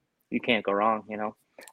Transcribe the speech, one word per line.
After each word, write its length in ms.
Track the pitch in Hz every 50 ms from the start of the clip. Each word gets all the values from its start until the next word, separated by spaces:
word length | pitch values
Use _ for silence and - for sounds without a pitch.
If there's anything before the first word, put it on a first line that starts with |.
| _ _ _ _ _ -
you 100 | - 120
can't 240 | - - 120 104 101
go 80 | 98
wrong, 320 | 98 101 104 113 110 107 104 107
you 80 | 107 104
know? 180 | 107 107 - _ _ _ _ - - -